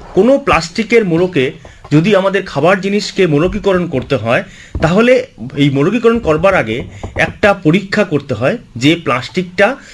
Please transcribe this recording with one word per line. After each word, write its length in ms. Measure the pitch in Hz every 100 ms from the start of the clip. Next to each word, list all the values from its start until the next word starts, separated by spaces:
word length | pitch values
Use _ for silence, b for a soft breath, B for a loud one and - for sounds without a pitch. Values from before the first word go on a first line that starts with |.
| -
কোনো 240 | 180 226 277
প্লাস্টিকের 680 | 277 156 160 - 214 233
মোড়কে 480 | 196 165 180 170 127 - B B -
যদি 240 | 147 180 190
আমাদের 260 | 190 196
খাবার 380 | 196 139 160 196
জিনিসকে 460 | 196 208 208 - 180
মোড়কীকরণ 600 | 143 180 196 196 185 175
করতে 300 | 131 - 127
হয়, 280 | 113 143 B B B -
তাহলে 440 | 156 185 240 269 508 - 123 143
এই 140 | 143
মোড়কীকরণ 480 | 139 151 226 220 233
করবার 360 | 165 156 190
আগে 280 | 180 113 117 185 B B -
একটা 360 | 165 - 208
পরীক্ষা 520 | 175 151 185 190 -
করতে 300 | 185 147 -
হয় 240 | 110 131 240 - 117
যে 200 | 139 170
প্লাস্টিকটা 800 | 147 127 123 185 180 - 202 277 B